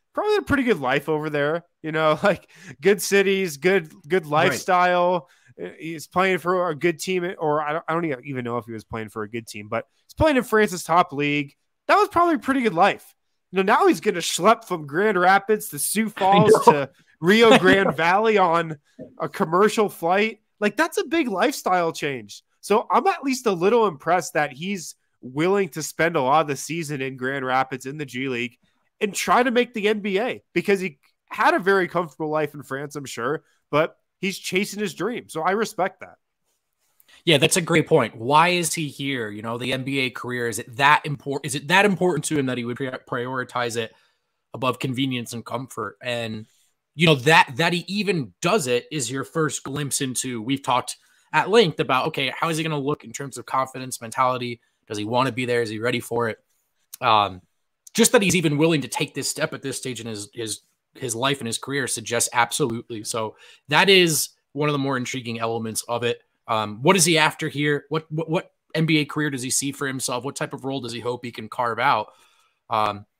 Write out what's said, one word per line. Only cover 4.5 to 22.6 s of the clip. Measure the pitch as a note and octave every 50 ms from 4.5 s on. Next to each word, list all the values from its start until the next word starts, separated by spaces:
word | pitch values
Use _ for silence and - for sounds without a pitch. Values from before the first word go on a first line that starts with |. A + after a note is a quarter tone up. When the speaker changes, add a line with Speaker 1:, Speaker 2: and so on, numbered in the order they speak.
| C3 G#2+ - - F#3 F3+ F3+ F3+ F3+ F3 F3 F3+ F3+ F3 F3+ _ _ _ _ _ _ -
Speaker 1:
Uh, | F3 F3+ - -
he's | D3+ D#3+ E3 D3+ -
playing | - - F3 F#3+ F#3+ F#3 E3+
for | D3 F3 F#3 F3+ F3+ F3
a | D#3+
good | C3+ E3 F3 E3+ -
team, | - F#3+ F#3 F3+ F3 F3+ - -
or | E3+ D3+ D3 D#3
I | D#3 D3 D3+
don't, | E3 -
I | -
don't | D#3+ E3+ E3+
e-, | D#3+ C3+ B2 -
even | C#3+ C3+ B2+ A#2+
know | A#2 A#2+
if | A#2+ A2
he | A#2
was | A2+ A2 -
playing | _ A#2+ A2+ A2 G#2+
for | - A2
a | G#2+ G#2
good | A2+ A#2 A2
team, | - - G#2+ G#2 G#2
but | A#2 A#2 - - _ _ _
he's | _ -
playing | - D4+ D#4+ C#4+ B3+
in | -
France's | - A3 G#3+ G#3+ G3+ F3+ E3
top | - - D#3+ F3+ F3 F3
league. | C#3+ C#3 D3 D3 C#3+ D3 C#3+ C#3+ - _ _ _ _ _ _
That | - D#4+
was | G4 G#4 G4+
probably | - E4 F4 F4 D#4+
a | A3
pretty | - B3+ C4+ C#4
good | A#3+ A3
life. | E3 E3 F#3 G3 D3+ - - - _ _ _ _ _ _ _ _
You | - F#3+
know, | F#3+ G3 A#3+
now | D4 F#4+
he's | F#4 D4 D#3+
gonna | - G#3 F#3 E3+
schlep | - - - - E3 G#3+ A#3 A#3 -
from | - F#3 E3 D3+
Grand | C#3 C#3 E3+ G3+ A3 G3+ F3+
Rapids | F3 F#3 F#3+ G3 G3 - G#3+ G#3 G#3 -
to | - C#3
Sioux | - - - G3+ A3
Speaker 2:
<laughs> | G#3 -
I | -
Speaker 1:
Falls | F#3+ F#3+ G3 G#3 G#3+ G#3+ A3 G#3 -
Speaker 2:
know. | -
Speaker 1:
to | D#3 C#3+ C3+ - _ _ _ _ _ _
Rio | D#3+ E3+ G#3 A3+ A#3 A3+
Speaker 2:
<laughs> |
I | G#3+ -
Speaker 1:
Grande | F3 F#3 F#3+ G3 G3 F3
Speaker 2:
know. | D3+
Speaker 1:
Valley | C#3 D#3+ E3+ F#3 G3+ A3 A3+ G#3+ G3
on | F#3 E3+ E3 E3+ E3 D#3+ D#3 - _ _ _ - - - _ -
a | - D3+
commercial | - - G3 D#3+ E3 F3+ G#3 G#3+ G#3+ A3+ G#3 G3
flight. | - - E3 E3 F#3 G3+ G#3+ A3 A3 - _ _ _ _
Like, | G#3 G#3 G#3 -
that's | D#4+ E4+ -
a | G#4+ F#4
big | C4 D#4+ E4+ D4+ B3
lifestyle | G3 F3 G#3+ D4+ - - - G3+ F#3 F3+ E3+ E3
change. | D#3 - E3 C#3+ C3+ A#2+ G#2+ G#2 - - _ _ _ _